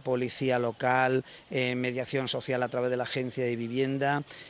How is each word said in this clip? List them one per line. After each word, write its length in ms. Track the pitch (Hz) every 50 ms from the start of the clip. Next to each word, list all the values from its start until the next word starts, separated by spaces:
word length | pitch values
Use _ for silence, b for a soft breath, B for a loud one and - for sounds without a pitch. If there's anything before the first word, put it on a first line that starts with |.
| -
Policía 560 | 139 127 123 127 123 - - 139 131 127 123
Local, 640 | 120 120 110 - - 127 127 127 131 131 131 131 127 B B B B B
eh, 260 | - 139 127 123 127
mediación 520 | 127 127 123 123 127 127 - - 135 131 120
social 340 | - 131 - - 131 123
a 80 | 127 120
través 220 | - 127 123 127
de 60 | 127 123
la 60 | 123
Agencia 400 | 117 - 135 127 127 117 131 127
de 120 | 120 120
Vivienda, 680 | 117 117 113 120 127 135 135 135 135 139 139 143 143 143 B B B B